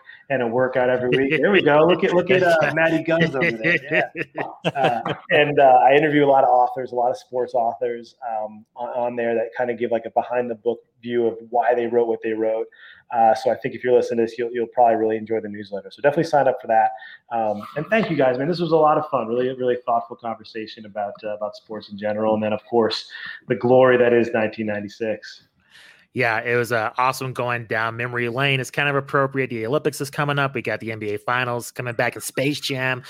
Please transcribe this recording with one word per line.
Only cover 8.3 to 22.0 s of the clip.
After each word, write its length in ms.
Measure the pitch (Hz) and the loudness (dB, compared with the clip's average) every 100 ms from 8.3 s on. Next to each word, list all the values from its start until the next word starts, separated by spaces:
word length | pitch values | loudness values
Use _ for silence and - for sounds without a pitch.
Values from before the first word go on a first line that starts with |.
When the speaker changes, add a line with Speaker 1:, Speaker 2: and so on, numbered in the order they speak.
| 110 107 107 - 123 | -8 -8 -12 -20 -12
Speaker 1:
on, 140 | 120 | -8
on 260 | 123 120 120 | -4 -4 -2
there 200 | 117 113 | -2 -2
that 160 | 120 - | -2 -4
kinda 160 | 123 | -4
give, 180 | 117 117 | -4 -2
like, 120 | 113 | -4
a 60 | 113 | -2
behind 420 | 120 113 123 120 | -4 -2 -2 -4
the 40 | 110 | -4
book 240 | 117 113 _ _ | -4 -4 _ _
view 260 | 117 120 117 | -4 0 0
of 100 | 117 113 | -2 -4
why 240 | 120 117 | 0 2
they 140 | 120 117 | 2 2
wrote 220 | 120 117 | 2 2
what 100 | 113 | 0
they 120 | 113 | -4
wrote. 340 | 110 110 110 113 _ - - - | -2 -2 -2 -6 _ -20 -20 -6
Uh, 240 | 117 110 | 2 4
so 160 | 110 123 | 4 0
I 60 | 110 | -2
think 180 | 131 | -4
if 80 | 117 | -6
you're 140 | 123 123 | 2 2
listening 220 | 120 117 | 4 0
to 60 | 113 | -2
this, 80 | - | -2
you'll, 140 | 117 | -6
you'll 160 | 120 117 | -4 -4
probably 300 | - 120 110 | 2 4 4
really 180 | 110 110 | 0 -2
enjoy 240 | 107 110 | -2 -4
the 80 | 104 | -4
newsletter. 420 | 104 98 98 95 | -12 -12 -12 -12
So 100 | - | -2
definitely 240 | 143 151 160 | 0 2 2
sign 240 | 147 131 | 2 2
up 80 | 123 | 0
for 80 | 110 | 0
that. 240 | 110 110 - - - _ | 2 2 -2 -16 -20 _
Um, 340 | 117 107 104 107 151 | -4 -2 -4 -8 -10
and 80 | 151 | -2
thank 220 | 220 185 | -2 0
you 80 | 147 | 2
guys, 200 | 131 127 | 2 0
man. 120 | 143 | -2
This 100 | 170 | -2
was 140 | 165 | 0
a 20 | 160 | 4
lot 220 | 151 151 | 4 2
of 100 | 147 | 0
fun. 180 | 131 113 | -4 -2
Really, 240 | 123 127 | -2 -2
really 240 | 131 123 123 - | -2 -2 -2 -2
thoughtful 320 | 117 - 120 | -2 -4 -10
conversation 680 | 117 110 107 113 107 117 107 | -10 -10 -12 -14 -12 -14 -12
about, 280 | 104 101 - | -8 -8 -8
uh, 140 | 107 104 | -10 -8
about 180 | 104 - | -8 -10
sports 320 | - 107 101 | -14 -14 -12
in 80 | |
general. 360 | 101 | -6